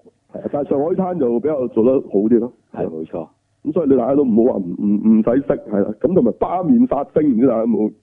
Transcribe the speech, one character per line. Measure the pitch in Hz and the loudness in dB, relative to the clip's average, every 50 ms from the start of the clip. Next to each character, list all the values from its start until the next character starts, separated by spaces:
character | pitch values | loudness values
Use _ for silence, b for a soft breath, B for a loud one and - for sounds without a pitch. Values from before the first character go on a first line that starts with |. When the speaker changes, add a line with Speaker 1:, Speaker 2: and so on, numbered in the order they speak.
| _ _ _ _ _ _ | _ _ _ _ _ _
Speaker 1:
係 | - 104 | -14 -12
啊， | - - - | -10 -6 -6
但 | 143 139 | -4 -4
係 | - | -2
上 | 156 139 | -2 -2
海 | 143 170 185 170 190 180 180 | -2 -2 -2 -2 -2 -4 -2
灘 | 170 | -2
就 | 135 120 120 117 | -2 -2 0 -2
比 | 107 147 | -2 -2
較 | 160 135 127 | -4 -4 -4
做 | 117 - 113 107 | -4 0 2 2
得 | 127 131 143 - | 4 2 2 0
好 | - - 98 | -2 -2 0
啲 | 104 110 120 113 | 2 4 2 2
咯。 | 113 123 - _ _ _ - | 2 -2 -8 _ _ _ -10
Speaker 2:
係， | 107 90 | -8 -8
冇 | 90 82 80 80 | -8 -8 -10 -10
錯。 | - - 87 80 - _ _ _ _ _ _ | -10 -10 -12 -12 -12 _ _ _ _ _ _
Speaker 1:
咁 | - - - | -8 -4 -2
所 | 190 160 | 0 2
以 | 135 | 2
你 | 135 | 2
大 | 131 123 | 2 2
家 | 120 - | 0 0
都 | 151 143 | 0 2
唔 | 127 104 113 113 | 2 2 2 2
好 | 127 113 | 2 0
話 | 107 | -2
唔， | 92 85 - - | -6 -8 -6 -4
唔， | 107 101 104 101 101 | -2 0 0 2 2
唔 | 110 113 110 | 4 4 4
使 | 110 120 120 139 | 4 2 0 0
識， | 139 - 147 - - 113 | 0 -2 -2 -4 -6 -4
係 | 104 101 98 | -4 -2 -2
啦。 | 98 107 - | -4 -4 -2
咁 | - 147 185 | -2 0 2
同 | 180 127 | 4 2
埋 | 113 92 - | 2 2 0
疤 | - 180 175 185 185 | -4 -4 -2 -2 2
面 | 160 127 117 127 | 2 4 4 4
殺 | 123 - 135 143 - - | 2 0 -2 -4 -2 -2
星， | 165 151 147 123 | 0 2 2 2
唔 | 104 | 2
知 | 123 | 2
大 | 131 113 | 2 2
家 | 113 | 2
有 | 110 | 0
冇 | 120 110 101 107 104 - _ | 0 0 0 -2 -2 -4 _